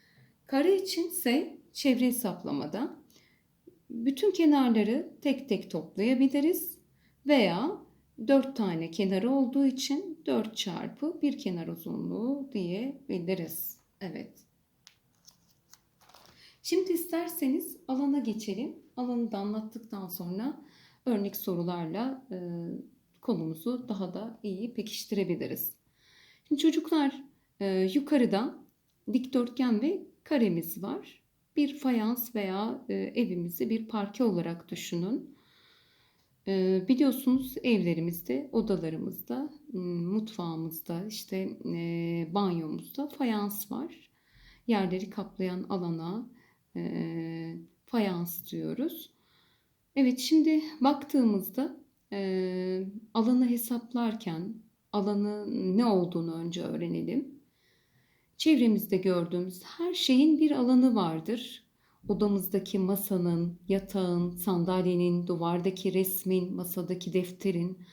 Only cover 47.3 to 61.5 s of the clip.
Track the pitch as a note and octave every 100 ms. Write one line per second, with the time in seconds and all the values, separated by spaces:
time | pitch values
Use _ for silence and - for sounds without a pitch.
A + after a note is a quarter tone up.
47.3 | E3 E3 E3+ E3 _ _ A#3 G3+ F3 F3
48.3 | - - E3+ D#3 E3+ D#4 - - _ _
49.3 | _ _ _ _ _ _ - B3+ B3+ -
50.3 | D#4+ D#4 D#4 D#4 - B3+ D4 - C#4+ A#3
51.3 | G3+ F#3 - D4 - - _ - G3+ F#3+
52.3 | F#3+ F#3 F#3 F#3 F#3 F#3+ G3+ - A3+ A3+
53.3 | B3 B3 A#3+ - A#3+ - B3 A#3 G#3+ -
54.3 | D#3+ F#3+ A3+ - _ _ G#3 G3 G3+ G#3
55.3 | G#3 G3+ - F#3 F#3+ A#3 F#3+ F3 E3+ E3
56.3 | E3 E3+ F3 E3 D#3 E3+ E3+ - B3+ -
57.3 | - _ _ _ _ _ _ _ _ _
58.3 | - D#4 D4 A#3 G3+ - F#3+ F#3 F3+ E3+
59.3 | F3+ F#3 - - - E4+ F#4 - B3+ D#4
60.3 | D4 D#4 C4+ B3 B3+ B3+ A3 E3+ D#3+ D#3+
61.3 | A#3 -